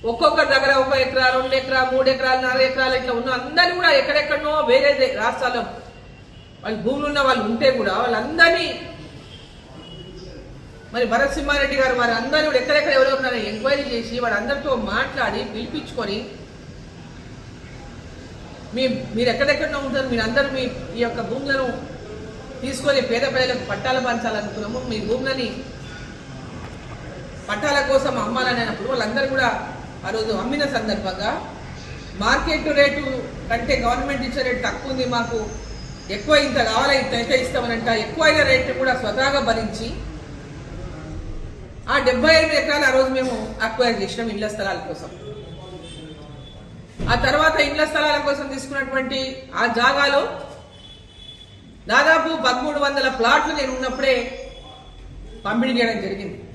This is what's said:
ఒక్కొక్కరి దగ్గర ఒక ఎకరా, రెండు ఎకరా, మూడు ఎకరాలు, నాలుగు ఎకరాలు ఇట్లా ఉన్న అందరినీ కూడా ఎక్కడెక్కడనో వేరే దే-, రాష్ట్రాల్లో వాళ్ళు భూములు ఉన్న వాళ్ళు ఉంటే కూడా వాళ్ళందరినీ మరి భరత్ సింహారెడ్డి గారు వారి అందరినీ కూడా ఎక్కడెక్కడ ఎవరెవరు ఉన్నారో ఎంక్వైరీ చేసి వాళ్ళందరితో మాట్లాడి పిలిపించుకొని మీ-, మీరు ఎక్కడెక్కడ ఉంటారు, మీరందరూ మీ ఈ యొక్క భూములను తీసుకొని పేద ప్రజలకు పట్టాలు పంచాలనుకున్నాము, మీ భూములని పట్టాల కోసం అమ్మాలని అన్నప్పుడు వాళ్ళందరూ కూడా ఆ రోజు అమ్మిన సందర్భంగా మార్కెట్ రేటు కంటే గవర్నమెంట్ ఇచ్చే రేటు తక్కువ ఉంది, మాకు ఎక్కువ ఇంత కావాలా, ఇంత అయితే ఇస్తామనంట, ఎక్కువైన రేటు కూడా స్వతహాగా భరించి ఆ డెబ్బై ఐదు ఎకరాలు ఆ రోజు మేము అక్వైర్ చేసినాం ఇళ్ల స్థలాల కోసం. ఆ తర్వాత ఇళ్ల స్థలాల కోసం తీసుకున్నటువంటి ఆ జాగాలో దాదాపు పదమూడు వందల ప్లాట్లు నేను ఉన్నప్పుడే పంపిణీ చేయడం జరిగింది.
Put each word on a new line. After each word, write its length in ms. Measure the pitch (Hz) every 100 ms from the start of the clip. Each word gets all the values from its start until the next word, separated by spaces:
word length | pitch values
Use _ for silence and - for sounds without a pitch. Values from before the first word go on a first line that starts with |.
ఒక్కొక్కరి 460 | 226 233 339 320 285
దగ్గర 240 | 277 269 269
ఒక 140 | 262 277
ఎకరా, 300 | 254 262 254
రెండు 260 | 262 262 262
ఎకరా, 240 | 262 262
మూడు 240 | 254 262 262
ఎకరాలు, 300 | 262 262 254
నాలుగు 220 | 254 262 262
ఎకరాలు 280 | 262 262 254
ఇట్లా 180 | 254
ఉన్న 160 | 233 247 254
అందరినీ 380 | 262 320 359 359
కూడా 140 | 339
ఎక్కడెక్కడనో 600 | 277 - 294 294 294 302 311 294
వేరే 240 | 254 285
దే-, 200 | 262 254 208
రాష్ట్రాల్లో 460 | 220 - 254 247 - - - - - - - - - -
వాళ్ళు 200 | 208 220
భూములు 240 | 185 277 294
ఉన్న 140 | 285
వాళ్ళు 220 | 269 233
ఉంటే 240 | 214 233 277
కూడా 220 | 240 202
వాళ్ళందరినీ 720 | 196 240 220 254 330 339 339 320 254 - - - - - - - - - - - - - - - - - - - - -
మరి 140 | 240 226
భరత్ 280 | 233 277 -
సింహారెడ్డి 400 | 277 285 269 277
గారు 180 | 254 247
వారి 160 | 233
అందరినీ 340 | 233 240 302 302
కూడా 120 | 254
ఎక్కడెక్కడ 320 | 302 302 294
ఎవరెవరు 260 | 269 269 269
ఉన్నారో 220 | 262 240 202
ఎంక్వైరీ 360 | 214 262 277 254
చేసి 260 | 233 226 240
వాళ్ళందరితో 500 | 240 208 233 277 294 240 202
మాట్లాడి 540 | 214 269 285 220 208
పిలిపించుకొని 760 | - 220 240 311 - - 208 208 - - - - - - - - - - - - - - - - - - - - - - - - -
మీ-, 240 | 226 262 214 -
మీరు 160 | 220 247
ఎక్కడెక్కడ 460 | 240 277 285 302 294
ఉంటారు, 320 | 269 269 262
మీరందరూ 400 | 233 220 240 277
మీ 100 | 262 247 - -
ఈ 80 | 233
యొక్క 180 | 233 233
భూములను 460 | 202 247 277 269 254 - - - - - - - - -
తీసుకొని 400 | 262 - 285 269
పేద 220 | 240 233 269
ప్రజలకు 320 | 247 254 247 -
పట్టాలు 340 | 202 262 254
పంచాలనుకున్నాము, 800 | 247 233 220 214 208 208 208 247 247
మీ 100 | 220
భూములని 480 | 190 247 262 262 233 - - - - - - - - - - - - - - - - - - -
పట్టాల 340 | - 208 302 285 262
కోసం 280 | 269 262 240
అమ్మాలని 420 | 226 240 254 240
అన్నప్పుడు 280 | 220 220 226
వాళ్ళందరూ 380 | 254 214 254 269
కూడా 200 | 262 240 208 - - - -
ఆ 60 | 190 220
రోజు 160 | 220 196
అమ్మిన 220 | 220 285 285
సందర్భంగా 560 | 254 214 202 196 180 208 320 - - - - - - - -
మార్కెట్ 460 | 214 285 330 311 311 285
రేటు 240 | 285 285 269 254 214 - -
కంటే 260 | 233 233 254
గవర్నమెంట్ 400 | 233 247 269 277 262
ఇచ్చే 140 | 277 254
రేటు 160 | 247 226
తక్కువ 260 | - 269
ఉంది, 120 | 262 254 240
మాకు 220 | 226 226 208 220 - - - - -
ఎక్కువ 200 | 202 202 302 277
ఇంత 120 | 254 226
కావాలా, 240 | 220 285 269
ఇంత 120 | 220 233
అయితే 140 | 220 196
ఇస్తామనంట, 440 | - 247 240 226 233 226
ఎక్కువైన 360 | 220 - 311 311 269
రేటు 220 | 262 262 254
కూడా 160 | 262 247
స్వతహాగా 380 | 214 254 269 277 233
భరించి 400 | 220 220 - 233 - - - - - - - - - - - - - - - - - - - -
ఆ 40 | 269 254
డెబ్బై 240 | 247 302 320
ఐదు 120 | 320 302
ఎకరాలు 280 | - 294 277
ఆ 40 | 262
రోజు 140 | 262 262
మేము 180 | 254 226 214 - 226
అక్వైర్ 300 | 233 240 208
చేసినాం 260 | 196 - 233
ఇళ్ల 140 | 208 214
స్థలాల 260 | 214 196 175 185
కోసం. 220 | 156 - - 214 - - - 185 - 160 156 156 - - - - - - - - - -
ఆ 20 | 233 269
తర్వాత 300 | 294 320 311 294
ఇళ్ల 140 | 302 302
స్థలాల 280 | 311 302 294 277
కోసం 180 | 277 277
తీసుకున్నటువంటి 680 | 269 - 277 262 262 262 262 262 - - 175
ఆ 40 | 226 208
జాగాలో 440 | 254 277 277 277 - - - - - - - - - - - - - - - - -
దాదాపు 380 | 240 302 320 - 226 254
పదమూడు 320 | 247 294 294
వందల 240 | 285 277 262 254
ప్లాట్లు 340 | 226 294 302 294
నేను 120 | 262 254
ఉన్నప్పుడే 380 | 262 262 269 240 233 - - - - - - - - - - - 196
పంపిణీ 260 | 226 262 240
చేయడం 220 | 226 208 190
జరిగింది. 320 | 190 170 - -